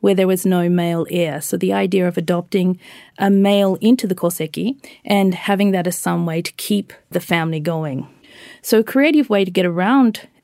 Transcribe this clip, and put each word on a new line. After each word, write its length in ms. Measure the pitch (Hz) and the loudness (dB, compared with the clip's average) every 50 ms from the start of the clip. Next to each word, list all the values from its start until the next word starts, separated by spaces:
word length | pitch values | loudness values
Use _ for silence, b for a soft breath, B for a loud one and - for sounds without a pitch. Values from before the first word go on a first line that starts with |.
where 140 | - 202 196 | 0 2 2
there 140 | 185 190 185 | 2 2 2
was 180 | 190 185 - | 2 0 2
no 220 | 185 185 180 175 175 | 2 2 2 2 2
male 380 | 180 175 175 170 170 165 160 - | 2 2 2 0 0 -2 -2 -4
heir. 300 | - 175 170 156 139 147 | -2 -2 -2 -2 -4 -6
So 160 | - - 196 | -6 -6 -4
the 160 | 180 185 190 196 | -2 -2 -2 0
idea 340 | 196 196 185 185 190 180 | 0 0 0 0 0 0
of 120 | 180 170 185 | 0 -2 -2
adopting 600 | 165 165 180 175 175 - - 190 180 185 185 180 B B B B B B B - | -2 -2 -2 -2 -2 -2 -2 0 0 0 0 -2 B B B B B B B -2
a 120 | 196 196 | 0 2
male 460 | 202 196 196 196 202 202 202 190 185 - | 4 4 4 4 4 4 2 2 0 0
into 260 | 208 226 254 247 - | 2 2 2 2 2
the 80 | 190 180 | -2 -4
koseki 640 | - - 170 170 - 160 156 - 160 175 233 277 B B B B B B | -2 -2 -2 -2 -4 -6 -6 -6 -4 -4 -4 -6 B B B B B B
and 300 | - 208 196 196 185 180 | 0 0 2 2 2 0
having 380 | 180 - - 202 190 202 202 190 | -2 -2 -2 0 0 2 2 0
that 140 | 185 165 | 0 -2
as 120 | 180 175 - | -4 -4 -4
some 280 | - 180 175 170 170 | -4 -4 -2 -2 -2
way 160 | 165 160 170 170 | -2 -4 -4 -6
to 100 | - - | -6 -10
keep 400 | - - - 214 202 190 - - - _ _ | -10 -6 -4 -4 -4 -4 -6 -12 -20 _ _
the 100 | - - | -8 -6
family 400 | - - 175 170 160 160 160 156 | -4 -2 -2 -2 0 -2 -4 -4
going. 460 | 151 170 165 160 156 151 131 135 - - B B B B B B B B B B | -4 -4 -4 -4 -4 -6 -6 -8 -10 -12 B B B B B B B B B B
So 200 | - - 233 220 | -4 0 2 2
a 40 | 220 | 2
creative 460 | - - 262 285 320 302 302 262 - | 2 2 2 2 4 4 2 2 2
way 160 | 208 196 196 | 2 0 0
to 40 | 185 | 0
get 140 | 180 196 180 | 0 0 0
around 640 | 180 170 175 185 208 262 277 254 226 208 - - - _ _ | 0 0 0 0 2 4 4 4 2 2 -2 -8 -20 _ _